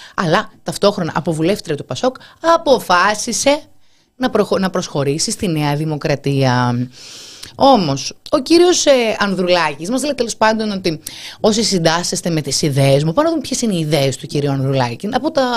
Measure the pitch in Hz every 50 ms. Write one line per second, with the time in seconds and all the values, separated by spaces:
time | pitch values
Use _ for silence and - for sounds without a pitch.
0 | - - - - 196 156 165 214 208 - - - - 180 165 - 202 202 202 202
1 | 170 156 - 160 147 175 160 156 160 175 208 208 - 165 151 135 - - 131 -
2 | - 262 262 - - - - _ - 330 339 330 330 294 254 220 - - 180 175
3 | 185 208 214 214 - 240 214 - - 269 285 208 - - - - - _ _ _
4 | _ _ _ - 254 247 - 208 196 - 196 180 190 180 185 185 180 - - 151
5 | 135 139 143 165 - 233 214 - 220 185 160 151 151 143 143 147 156 156 151 143
6 | - 156 143 135 - 143 139 135 135 127 123 123 123 123 120 123 123 123 - -
7 | - - - - - - - - - - - - 254 277 269 220 175 143 139 135
8 | - - - - _ - 302 311 - - 330 339 349 359 339 - - 302 269 247
9 | 233 220 202 - 202 202 190 175 185 180 180 175 160 156 143 135 160 190 254 262
10 | 254 302 277 - - 208 - - 220 220 220 220 220 214 196 185 - 180 156 147
11 | - - - - - - - - - 220 208 233 208 - 196 175 160 160 160 175
12 | 175 - 190 - - 175 165 156 147 139 135 - - 151 131 139 135 139 139 143
13 | 151 160 165 285 311 339 339 302 262 - 254 - 240 220 190 165 160 151 160 143
14 | 139 135 135 - - 139 - 147 139 143 139 135 131 135 135 131 123 120 117 -
15 | - 208 262 247 277 320 330 285 262 247 240